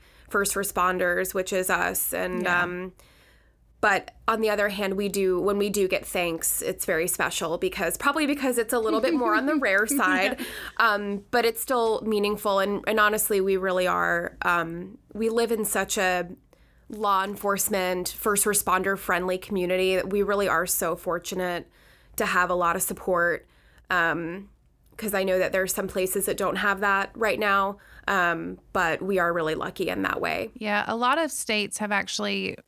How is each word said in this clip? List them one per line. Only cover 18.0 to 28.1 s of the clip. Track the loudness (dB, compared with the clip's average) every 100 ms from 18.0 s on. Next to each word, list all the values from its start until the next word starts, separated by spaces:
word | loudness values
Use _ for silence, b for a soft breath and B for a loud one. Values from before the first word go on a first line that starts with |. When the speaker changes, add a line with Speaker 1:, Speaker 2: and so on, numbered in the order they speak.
| -4
Speaker 1:
first | -2 0 2 2
responder | 0 2 2 2 0
friendly | 0 0 0 -4
community | -2 -2 0 2 2 2
that | 0
we | 0
really | 0 2 2
are | 2 0
so | 0 -2 -2
fortunate | -4 -4 -4 -4 -4 -4 -8 b b b b -4
to | 0
have | 2 2
a | 2
lot | 2 0
of |
support. | -2 -4 0 2 2 0 b b b b -2
Um, | 2 2 0 -4 -8 -12 -20 _ _ _ -10
'cause | -4
I | 0
know | 2 2
that | 2
there's | 0 -2
some | -2 -4
places | -2 -2 0 -2
that | 0
don't | -2 0
have | 0 0
that | 2 0 -2 -2
right | -2 2
now, | 2 2 2 -4 B B
um, | -2